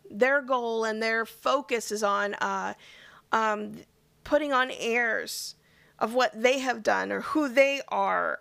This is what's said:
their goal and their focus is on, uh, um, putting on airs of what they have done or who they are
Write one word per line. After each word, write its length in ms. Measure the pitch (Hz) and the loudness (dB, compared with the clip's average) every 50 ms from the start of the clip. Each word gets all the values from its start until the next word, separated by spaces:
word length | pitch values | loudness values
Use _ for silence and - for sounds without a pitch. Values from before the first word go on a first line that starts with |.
| - - | -18 -8
their 320 | - 202 247 262 277 285 | -2 0 2 2 2 2
goal 420 | 269 247 269 247 240 233 226 226 220 | 0 0 -2 -2 -2 -2 -2 -2 -2
and 180 | 220 220 220 | -2 -2 -2
their 240 | 226 226 226 226 220 | -2 -2 0 -2 -2
focus 640 | - - - - 262 254 285 269 - 240 226 - - | -4 -8 -6 -2 0 0 0 0 -2 -4 -4 -4 -4
is 120 | 214 208 220 | -4 -2 0
on, 300 | 202 202 202 202 202 208 | 0 0 0 -2 -2 -4
uh, 380 | - - 196 196 190 190 196 208 - - - - - - - - - _ - | -4 -4 -2 -2 -4 -4 -6 -8 -10 -16 -20 -20 -20 -20 -20 -20 -20 _ -2
um, 460 | - 220 220 214 214 208 214 208 214 247 - _ _ _ _ _ _ _ - | 0 0 2 2 0 -2 -4 -8 -12 -14 -18 _ _ _ _ _ _ _ -4
putting 280 | - 294 294 302 285 | 0 2 2 2 2
on 200 | 269 254 254 262 | 2 2 0 0
airs 840 | - - - 233 233 240 240 226 214 185 165 - - - - - - _ _ _ _ _ _ _ _ - | -2 -6 -4 -2 0 0 0 0 -2 -4 -4 -6 -8 -10 -10 -12 -14 _ _ _ _ _ _ _ _ -4
of 140 | - 220 233 | -4 0 2
what 260 | 254 247 - - 220 | 2 2 2 2 2
they 200 | 226 247 262 269 | 2 2 2 2
have 240 | 262 262 233 226 208 | 0 -2 -2 -2 2
done 280 | 233 208 190 190 196 | 2 2 2 2 -2
or 100 | 202 196 | -4 -4
who 280 | - - - 311 294 277 | -4 0 0 0 0 2
they 320 | 226 277 269 277 277 277 - - | 6 6 6 6 4 -2 -4 -4
are 520 | - 202 196 190 185 180 175 165 - - | -2 0 0 2 0 0 0 -2 -4 -4